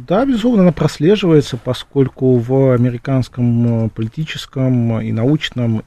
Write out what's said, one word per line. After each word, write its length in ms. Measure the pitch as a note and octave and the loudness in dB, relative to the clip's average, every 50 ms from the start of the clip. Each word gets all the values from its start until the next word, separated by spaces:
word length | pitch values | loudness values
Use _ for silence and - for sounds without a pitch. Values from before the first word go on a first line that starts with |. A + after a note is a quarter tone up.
| B2 - | -6 -2
да, 180 | E3+ G#3+ C#4 | 0 0 0
безусловно, 360 | C#4 B3+ G#3+ G3+ B3 B3 G3+ | 0 0 0 0 2 4 4
она 100 | F#3 F3+ | 4 4
прослеживается, 840 | D#3 - D#3+ D3 - - D3 F3 G#3+ G3 G#3+ E3+ D#3+ D3+ C3 - - | 2 2 -2 -2 -2 0 0 2 2 2 2 4 4 4 2 2 -6
поскольку 800 | A#2 - B2+ B2 - - _ - C#3 C3+ B2 - - C3 C3 B2+ | -8 -6 -6 -6 -6 -8 _ 0 0 0 0 0 -2 0 2 2
в 380 | A#2+ A#2 B2 C3 C3+ C3+ C3 B2+ | 2 0 0 0 2 2 2 2
американском, 1120 | A#2+ A#2+ B2+ A#2+ A#2+ - C#3 C3+ C3 B2 - - B2+ A#2+ A#2+ A#2+ A#2 A#2+ A#2 A#2 A2+ A2+ | 2 2 0 -2 -4 -4 -2 -2 -2 -2 -4 -4 -2 0 0 2 2 0 0 0 0 -2
э, 20 | A2 | -4
политическом 1080 | - - A2+ A2+ - D#3 D#3 - - - - - - C3+ C3 C3 B2+ B2 A#2 A#2 A2+ A2 | -4 -6 -8 -8 -6 -8 -8 -8 -8 -12 -14 -10 -6 -4 -2 0 0 0 0 -2 -2 -4
и 120 | A2 A2+ | -4 -4
научном, 720 | A2 A2 A2+ C3+ D3+ D#3 - - - B2+ A#2+ A2+ A2 A2 - | -4 -2 0 0 0 0 -2 -4 -4 -4 -2 -2 -2 -4 -6